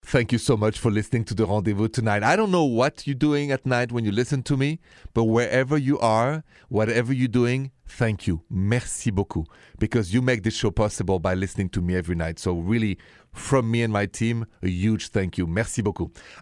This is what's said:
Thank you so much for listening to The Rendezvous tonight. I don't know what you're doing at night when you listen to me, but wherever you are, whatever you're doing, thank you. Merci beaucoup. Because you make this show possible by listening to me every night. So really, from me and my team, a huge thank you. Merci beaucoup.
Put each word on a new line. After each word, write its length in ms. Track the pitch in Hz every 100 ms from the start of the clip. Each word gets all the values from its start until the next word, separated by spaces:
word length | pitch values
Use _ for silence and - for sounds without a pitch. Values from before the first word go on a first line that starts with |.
Thank 280 | - 139 117
you 60 | 117
so 180 | - 117
much 240 | 107 -
for 100 | 117
listening 360 | 104 104 120 107
to 80 | 101
The 100 | 104
Rendezvous 440 | 104 101 101 113
tonight. 340 | 120 110 104
I 140 | 107 180
don't 140 | 220
know 120 | 180
what 420 | 151 117 135 - -
you're 80 | 135
doing 360 | 151 143 143
at 140 | 135 135
night 260 | 123 120
when 140 | 120 110
you 60 |
listen 280 | 101 123 143
to 120 | 120 143
me, 240 | 139 160 _ - -
but 120 | - 113
wherever 520 | 113 120 127 131 151
you 220 | 131 143
are, 460 | 113 110 123 156 - - -
whatever 420 | 101 107 117 117
you're 160 | 131 127
doing, 440 | 120 120 131 135 _ -
thank 400 | - 117 104 -
you. 160 | 82 _
Merci 640 | 95 98 120 - - -
beaucoup. 360 | 98 101 - 78 - - -
Because 340 | 110 120 95
you 80 | 107
make 220 | 127 120
this 120 | 98 -
show 160 | 107
possible 480 | 98 107 - 92 95
by 140 | 87
listening 340 | 92 95 - 95
to 120 | -
me 120 | 87
every 220 | 90 82 87
night. 240 | 80 80
So 140 | -
really, 440 | 87 85 117 110 92 - - _
from 360 | - - 135 113
me 120 | 117
and 80 | 117
my 140 | 104 101
team, 400 | - 113 117 113 _
a 60 | 92
huge 400 | 90 104 110 -
thank 280 | 107 95 -
you. 80 | 85
Merci 360 | 87 113 -
beaucoup. 340 | 104 98 85 - - -